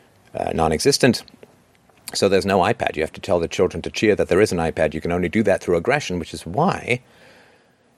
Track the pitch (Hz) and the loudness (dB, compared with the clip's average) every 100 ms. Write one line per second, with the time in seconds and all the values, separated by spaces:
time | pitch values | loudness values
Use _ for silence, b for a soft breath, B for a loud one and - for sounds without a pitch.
0 | B B _ - 50 82 82 78 - 139 | B B _ -6 -4 0 0 2 0 4
1 | 135 110 - - - _ _ _ _ _ | 2 2 -4 -20 -20 _ _ _ _ _
2 | - - 101 95 90 95 92 120 - - | -12 -2 2 2 2 2 2 0 -4 -2
3 | 78 - - 90 82 - 90 82 80 - | -6 -6 -2 0 0 0 -2 -2 -8 -2
4 | 107 95 85 90 107 92 80 - 78 76 | 2 2 2 2 2 2 -2 0 -2 -2
5 | 85 87 90 104 104 90 - 85 82 143 | -4 -2 0 0 2 0 2 0 2 -2
6 | - 90 80 - - 98 175 - - 123 | -2 -6 -8 -10 -8 -2 0 -2 -4 -4
7 | b b b b b b b b _ | b b b b b b b b _